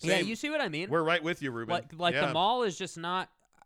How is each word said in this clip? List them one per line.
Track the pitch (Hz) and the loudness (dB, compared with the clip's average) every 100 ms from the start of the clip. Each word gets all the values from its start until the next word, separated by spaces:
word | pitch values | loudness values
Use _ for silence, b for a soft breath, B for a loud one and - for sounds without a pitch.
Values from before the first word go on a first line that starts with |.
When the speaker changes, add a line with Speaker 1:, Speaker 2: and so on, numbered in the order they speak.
Speaker 1:
Yeah, | 160 190 | 0 2
Speaker 2:
Same. | 190 | 2
Speaker 1:
you | 226 | -2
see | 294 | -2
what | 302 | -2
I | 233 | -2
mean? | 147 170 | -2 0
Speaker 2:
We're | 160 | 2
right | 160 170 | 2 2
with | 156 175 | 0 -2
you, | 135 | -4
Ruben. | 117 113 | -4 -2
Speaker 1:
Like, | 175 - 160 | -4 -4 -2
like, | 175 | 2
Speaker 2:
Yeah. | 147 147 | 2 2
Speaker 1:
the | |
mall | 147 196 247 | 2 2 2
is | 226 160 | 0 -2
just | 180 170 | -8 -8
not, | 170 185 180 _ _ _ | -4 -4 -4 _ _ _